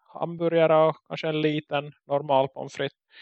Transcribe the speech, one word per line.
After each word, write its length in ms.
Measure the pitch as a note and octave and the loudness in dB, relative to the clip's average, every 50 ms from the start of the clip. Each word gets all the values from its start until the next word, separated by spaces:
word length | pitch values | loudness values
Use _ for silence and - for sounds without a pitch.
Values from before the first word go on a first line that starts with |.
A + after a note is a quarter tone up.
| _ _ | _ _
hamburgare 680 | - - - D#3+ E3+ E3 E3+ E3 E3 E3 D#3+ D#3+ D#3+ D#3 D#3 D#3+ | -10 -8 -8 -8 -6 -4 -2 0 2 4 4 4 6 4 4 4
och 80 | D3+ - _ _ | 2 -2 _ _
kanske 200 | E3 D3+ - D#3+ | -12 -8 -6 -4
en 140 | D#3 D#3 | -2 0
liten 520 | D#3 D3+ D3+ D3+ D3+ _ D3+ C#3+ C#3+ D3 C#3+ _ _ | 0 0 0 -2 -4 _ -6 -6 -6 -8 -12 _ _
normal 420 | - C#3+ C#3+ D3 D3+ C#3 C3 C3+ C#3 | -4 -4 -4 0 2 2 2 2 0
pommes 260 | - C3+ C3+ C#3 - | -4 -10 -14 -12 -8
frites." 240 | - C#3 C#3 - _ _ _ _ - | -8 -8 -8 -8 _ _ _ _ -20